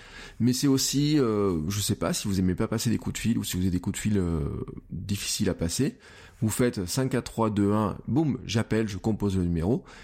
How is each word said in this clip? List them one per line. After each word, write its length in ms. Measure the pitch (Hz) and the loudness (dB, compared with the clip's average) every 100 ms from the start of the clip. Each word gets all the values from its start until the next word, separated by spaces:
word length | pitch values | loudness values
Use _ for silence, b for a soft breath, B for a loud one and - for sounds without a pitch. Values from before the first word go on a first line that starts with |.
| B B B B | B B B B
Mais 120 | 117 | 0
c'est 140 | 127 143 | 2 2
aussi, 520 | 135 - 135 147 151 | 2 2 0 2 2
euh, 400 | 120 104 101 85 76 | 2 2 2 0 -2
je 120 | 101 | -2
sais 140 | 98 | -2
pas, 180 | 104 85 | -2 -2
si 160 | 175 104 | -2 -2
vous 100 | 95 | 2
aimez 160 | 92 | 2
pas 140 | 90 113 | 2 -2
passer 220 | 113 120 | 0 0
des 80 | 104 | 0
coups 160 | - | -2
de 40 | - | -4
fil 200 | 104 117 | -2 -2
ou 60 | |
si 120 | 101 92 | -2 -2
vous 60 | |
avez 80 | 92 | 0
des 100 | 90 | 0
coups 160 | 101 - | -2 -4
de 40 | |
fil, 180 | 110 104 | 0 2
euh, 220 | 87 82 71 73 - - - | 2 0 -2 -4 -8 -12 -12
difficiles 580 | 82 95 98 - - 98 | -10 -6 -4 -4 -2 -2
à 60 | |
passer, 420 | - 123 - 135 - B B B B | 0 -2 0 -2 -2 B B B B
vous 60 | 110 | -2
faites 380 | - 123 120 90 | 2 0 0 -4
cinq, 240 | - 131 | -2 0
quatre, 200 | 120 - | 0 -2
trois, 200 | - 110 | 0 0
deux, 220 | 104 101 | 4 4
un, 260 | 107 107 - - | 4 2 -2 0
boum, 300 | 127 160 - - | 2 2 0 -2
j'appelle, 420 | 113 107 110 113 | -2 2 0 0
je 80 | 98 | -2
compose 400 | 110 104 101 95 | -2 0 0 2
le 60 | |
numéro, 420 | 87 85 85 139 B B | 2 2 2 0 B B